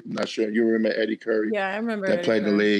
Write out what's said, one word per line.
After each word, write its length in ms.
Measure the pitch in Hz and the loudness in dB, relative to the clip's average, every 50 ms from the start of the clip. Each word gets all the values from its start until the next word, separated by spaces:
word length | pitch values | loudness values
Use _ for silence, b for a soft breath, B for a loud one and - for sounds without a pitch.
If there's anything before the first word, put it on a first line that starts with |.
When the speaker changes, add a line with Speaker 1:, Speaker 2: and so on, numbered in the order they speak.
| - | -12
Speaker 1:
I'm 60 | - - | -10 -6
not 160 | - 135 - | -6 -6 -4
sure 180 | - - 110 | -2 -2 -2
if 60 | 107 107 | 0 2
you 100 | 113 117 | 2 2
remember 320 | 113 113 110 110 107 - | 2 2 2 2 0 0
Eddie 200 | - 107 104 107 | 0 0 -2 -2
Curry 320 | - - 113 110 107 107 214 | -4 -2 -2 0 0 0 0
Speaker 2:
Yeah, 160 | 214 202 196 190 | -2 -2 -2 -2
I 80 | 196 | -2
remember 300 | 214 226 233 220 208 190 | -4 -4 -4 -4 -2 -2
Speaker 1:
that 120 | 190 104 131 | 0 0 0
Speaker 2:
Eddie 40 | 175 | 2
Speaker 1:
played 140 | 180 113 107 | 2 0 2
in 40 | 101 | 2
the 40 | 104 | 2
Speaker 2:
Curry. 60 | 104 104 104 104 104 | 2 2 4 2 2